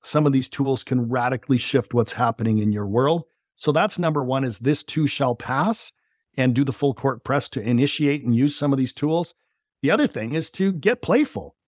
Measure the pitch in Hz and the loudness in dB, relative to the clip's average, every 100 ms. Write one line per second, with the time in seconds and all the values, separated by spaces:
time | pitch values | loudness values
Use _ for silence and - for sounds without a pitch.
0 | - 151 147 135 127 - 139 131 - 127 | 0 2 4 2 0 -4 -2 -2 0 -2
1 | 117 123 123 127 - 123 - 135 - 120 | 0 -2 -2 -4 0 0 2 0 2 0
2 | 113 - 120 113 113 107 107 104 101 107 | 0 0 0 0 0 2 2 0 0 0
3 | 139 170 - _ _ _ - 147 160 - | 2 0 -4 _ _ _ 0 2 0 0
4 | 170 151 127 131 131 110 120 151 - - | 0 0 0 0 -2 -2 0 0 -2 -2
5 | 147 - 131 107 - 131 180 226 - _ | 0 2 0 0 -4 0 0 -2 -6 _
6 | _ _ _ - 131 120 139 120 143 127 | _ _ _ 0 2 2 0 0 -2 0
7 | 139 117 - 139 - - 107 120 143 - | -4 -4 -2 -2 -2 -6 0 2 2 2
8 | 147 147 120 117 143 - 147 135 127 - | 0 0 0 2 2 0 -2 0 -2 -2
9 | 147 165 170 - _ _ _ _ 139 214 | -2 -2 -2 -10 _ _ _ _ 0 2
10 | 294 - 113 151 - - 196 180 185 247 | 0 -2 -4 -4 -6 -2 -2 0 -2 -2
11 | - 220 302 104 76 _ | 0 0 0 -4 -12 _